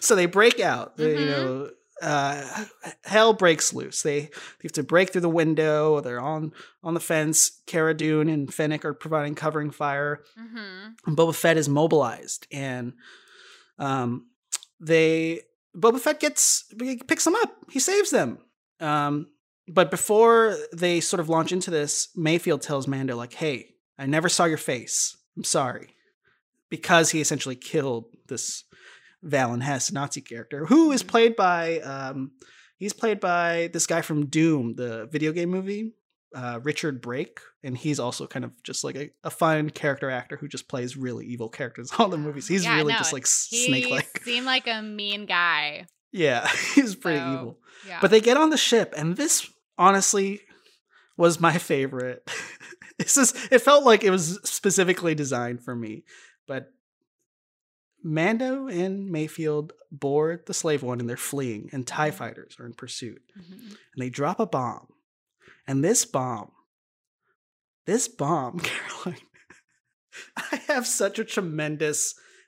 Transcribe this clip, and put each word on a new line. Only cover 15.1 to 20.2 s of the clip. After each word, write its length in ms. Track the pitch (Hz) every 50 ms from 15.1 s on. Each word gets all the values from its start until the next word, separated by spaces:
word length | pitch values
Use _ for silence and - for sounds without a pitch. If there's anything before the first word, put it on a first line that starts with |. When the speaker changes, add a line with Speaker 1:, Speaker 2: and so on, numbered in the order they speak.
| 160 160 160 165 165 165 - _ _ _ _ _ -
Speaker 1:
Boba 240 | 185 175 226 233 262
Fett 220 | - 311 302 -
gets, 440 | 311 302 294 - - - - - - - 196 214
he 140 | 247 262 262 240
picks 280 | - - 320 - -
them 100 | 320 359
up. 180 | 466 453 - - _ _ -
He 100 | - 269
saves 320 | - 359 381 415 392 -
them. 280 | 294 220 151 120 - - - _ _ _ _ _ _ -
Um, 480 | 165 151 151 151 147 143 147 147 170 - _ _ _ _ _ _ _ -
but 240 | 165 185 175 -
before 640 | - 175 - - 208 214